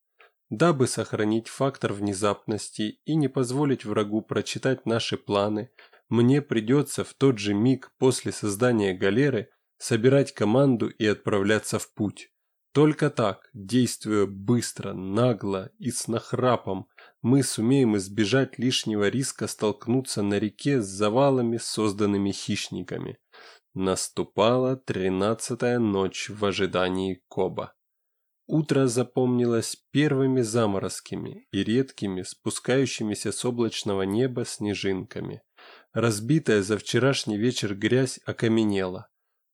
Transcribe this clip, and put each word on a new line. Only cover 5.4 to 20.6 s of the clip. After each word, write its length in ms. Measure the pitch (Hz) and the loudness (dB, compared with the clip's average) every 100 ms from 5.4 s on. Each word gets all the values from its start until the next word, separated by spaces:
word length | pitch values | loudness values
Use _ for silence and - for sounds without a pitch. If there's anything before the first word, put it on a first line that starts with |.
| 104 107 117 - - _ _ | 0 -2 -6 -16 -20 _ _
мне 320 | 110 120 143 | 4 6 4
придётся 600 | 139 113 110 143 143 - | 2 -2 2 2 0 -4
в 100 | - | -8
тот 260 | - 135 113 | 2 2 2
же 140 | 101 | 0
миг 380 | 101 120 131 - _ | 2 2 2 -4 _
после 340 | 131 123 107 | 2 2 -4
создания 640 | - 107 101 123 117 98 | -4 -4 0 2 2 2
галеры – 560 | 92 98 107 143 117 - _ _ _ | 2 2 2 2 0 -4 _ _ _
собирать 560 | - 117 123 139 131 | -2 2 6 4 2
команду 560 | - 104 123 143 113 104 | 0 2 4 4 2 0
и 160 | - 107 | 0 0
отправляться 760 | 98 - 104 98 107 - 110 | 0 0 2 2 2 0 -6
в 140 | - | -6
путь. 380 | - 104 - - _ _ _ _ | -4 -4 -6 -18 _ _ _ _
Только 360 | 135 151 143 147 | 2 4 2 0
так, 400 | - 107 - _ | 0 -2 -2 _
действуя 720 | 107 95 120 120 - 110 107 98 | -16 0 2 2 -2 0 2 0
быстро, 680 | 98 101 120 - - 98 | -2 0 0 0 -8 -10
нагло 800 | 98 95 101 123 110 101 95 95 - | -8 -2 2 2 2 -2 -4 -6 -8
и 120 | 123 | -6
с 160 | - - | -6 -4
нахрапом, 800 | 113 - 117 123 117 - 95 - - - _ | -6 -4 0 2 0 -2 -8 -8 -20 -20 _
мы 200 | 113 139 | 2 2
сумеем 540 | 127 - 113 139 120 104 | 2 0 2 4 4 2
избежать 640 | 95 101 101 131 131 - | -2 -2 2 2 0 -2
лишнего 480 | 120 - 113 104 101 | -2 -2 -2 0 0
риска 400 | 117 135 - 107 | 0 -4 -6 -8
столкнуться 760 | - 107 101 - 131 127 113 | -2 -2 -2 0 0 0 -2
на 180 | 101 101 | 0 0
реке 420 | 104 - | -2 -2